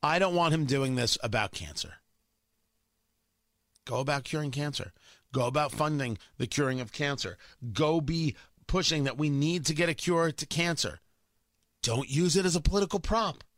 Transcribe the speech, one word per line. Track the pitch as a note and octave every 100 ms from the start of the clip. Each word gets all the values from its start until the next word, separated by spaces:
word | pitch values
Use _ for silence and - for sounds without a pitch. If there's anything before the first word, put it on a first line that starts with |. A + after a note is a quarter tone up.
I | D3 E3
don't | F#3+
want | F3 E3+ D#3+
him | C#3+
doing | C#3 C3+ B2+
this | A#2 -
about | A#2+ A2 G#2
cancer. | - D#2 D2 - - _ _ _ _ _ _ _ _ _ _ _ _ _ _ _ _ _ _ -
Go | A#2+
about | C3+ C#3+
curing | - D#3 D3
cancer. | C3 D3 C#3 - - - - _
Go | C3+ B2
about | C#3 D3
funding | - D3+ D3+ B2+ G#2+ - _
the | A#2+
curing | - C#3 B2+
of | A#2+
cancer. | - D3 C#3 - F2 - - A#2+
Go | G2 D3+ E3
be | C#3+ E3 D#3+ - - _ -
pushing | F#3 F3 D#3+
that | C#3 B2
we | D3+
need | C#3 D3+ F3 C3+
to | D#3
get | E3+
a |
cure | D#3 - E3+ E3
to | - D3+
cancer. | D3 E3+ E3 - D#2+ _ _ _ _ _ _ _ _
Don't | - A#2 C#3
use | C#3 F3 F3
it | F#3
as | E3+
a |
political | D3 F#3+ G3 G3
prop. | - A3 G#3+ - -